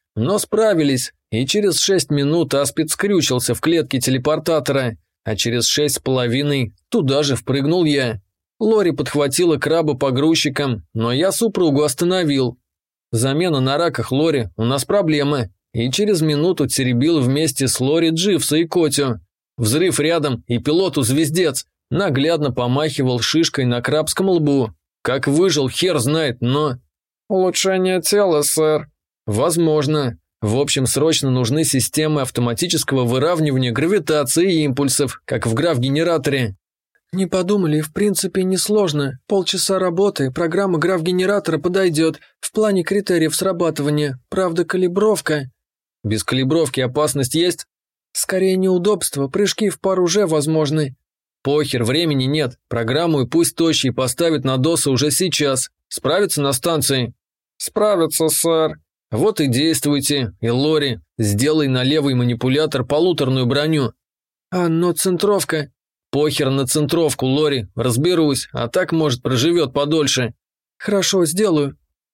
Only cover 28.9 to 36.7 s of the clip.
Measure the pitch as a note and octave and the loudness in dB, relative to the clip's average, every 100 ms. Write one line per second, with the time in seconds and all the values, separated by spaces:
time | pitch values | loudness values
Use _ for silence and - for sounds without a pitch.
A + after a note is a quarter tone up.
28.9 | _ _ _ - G#2 D#3 E3 E3 D3+ C#3 | _ _ _ -4 0 0 2 2 2 2
29.9 | D3+ C3 - _ _ G#2+ A#2+ C#3+ - B2+ | 0 -2 -6 _ _ -2 0 0 -2 -2
30.9 | C#3 D#3 D#3 C3+ B2+ A#2 D3 D#3+ C3+ - | 0 0 2 0 0 0 0 0 0 -2
31.9 | - D#3 D3+ C3 - A#2+ A#2 F3+ D3 - | -2 0 0 -2 -2 -2 -2 -2 -4 -2
32.9 | C3+ A#2+ C3 D#3 F3 D3+ C3 B2 A#2 E3 | 0 0 0 0 0 0 0 0 0 0
33.9 | G3+ D#3 D3+ C3 E3 F#3+ E3 D3 B2+ C#3 | 0 0 0 0 2 2 2 0 0 0
34.9 | - C3+ - - B2 A#2 A2+ E3 C3+ C3 | 0 -2 -6 -6 -4 -2 0 0 0 0
35.9 | C#3+ E3 D#3+ C#3+ C3+ A2+ F#2+ _ | 0 0 0 0 -2 -2 -6 _